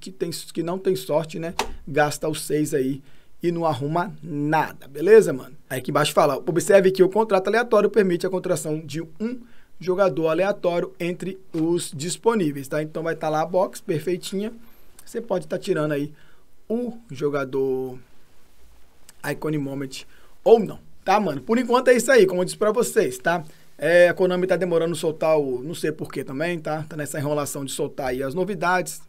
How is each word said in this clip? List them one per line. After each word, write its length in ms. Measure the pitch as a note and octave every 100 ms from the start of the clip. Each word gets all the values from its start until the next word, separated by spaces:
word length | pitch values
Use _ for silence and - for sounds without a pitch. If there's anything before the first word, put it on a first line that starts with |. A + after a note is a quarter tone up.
que 100 | -
tem, 200 | F#3 F3
que 320 | D#3 - -
não 160 | E3 F#3
tem 180 | F#3+ F#3
sorte, 420 | - D3+ D#3+ F3
né? 160 | E3 - - - -
Gasta 420 | C#3+ D3 C#3+ D#3
os 140 | D#3
seis 320 | - D3+ D3+
aí 260 | D3+ C3 C#3 - - - -
e 120 | E3+
não 120 | E3+
arruma 480 | E3 C3 C#3+ E3 F#3+ D3+
nada, 680 | D#3 D3 D3 D#3 D3 - -
beleza, 440 | C#3+ E3 A3 F3
mano? 220 | C3+ - - -
Aí 80 | B2+
aqui 120 | A#2+
embaixo 220 | C#3+ D3+
fala, 260 | - D#3 C3
observe 520 | - E3 D#3 G3 F#3+
que 140 | F#3+
o 40 | F3
contrato 380 | G#3+ A3 F#3+ F#3+
aleatório 400 | A3 A#3+ A3 G#3
permite 380 | A3 G3 F3 F#3
a 40 |
contratação 500 | F#3 F3+ E3+ D#3+ D#3
de 200 | D#3+ C#3+
um 380 | D#3+ - A3 B3+ - - - -
jogador 500 | E3 F#3 G3 D3+ D#3+
aleatório 640 | D#3+ F#3+ G3+ F3+ F3 E3+ -
entre 400 | E3+ F3 F3 - -
os 400 | E3 D#3+ E3+ -
disponíveis, 720 | C#3 D#3+ E3 A3 A#3 G3 C#3+ C3
tá? 160 | D3+
Então 220 | D#3 D#3
vai 100 | D#3+
tá 140 | D#3+ D#3
lá 140 | D3+
a 40 | E3
box 340 | F3+ G3 -
perfeitinha, 720 | - D#3+ D#3 F3+ - G3 G#3 A#3 - - - -
você 160 | - A#3
pode 260 | A3+ F#3 D#3
tá 120 | F#3
tirando 340 | - F3 D3+
aí 200 | C#3+ D3+ - - - - - -
o 260 | A3+ B3 A#3 -
jogador 880 | C3 D3 C#3+ C3+ C3+ C3+ C3 C3 B2+ - - - - - - - - - - - - C3+
Icon 280 | C#3+ D#3 D#3
Moment 460 | C#3 C3+ C3+ - - - - -
ou 160 | - G#3
não, 220 | D#2 D2+ - -
tá, 160 | - G3
mano? 200 | G3+ C#3+
Por 180 | - A3+
enquanto 300 | A#3 A#3+ C4
é 60 |
isso 160 | B3 A#3
aí, 160 | C4 F#3
como 140 | F3+
eu 40 |
disse 120 | F3+ -
pra 160 | G#3+
vocês, 460 | G#3+ A3 - E3 -
tá? 260 | - F3 D#3 - - -
É, 320 | D3 F3 F3
a 60 |
Konami 320 | E3+ F3+ F3+ F3+
tá 80 |
demorando 400 | F3+ F3+ E3 E3
soltar 420 | E3 E3 D3+ D#3+ D#3
o, 240 | C#3 B2
não 140 | C#3
sei 160 | E3+ D#3+
por 220 | D3+ D#3
quê 100 | D3
também, 340 | C3 C3+ E3 F3
tá? 300 | D#3 D#3 D#3
Tá 80 | D#3+
nessa 220 | C#3+ D#3+
enrolação 460 | C#3+ D3+ C#3 D3
de 80 | C#3
soltar 360 | - C#3+ - C3+
aí 140 | B2+
as 100 | C3+
novidades 720 | D3 F#3 G3 F3 F3+ D#3 -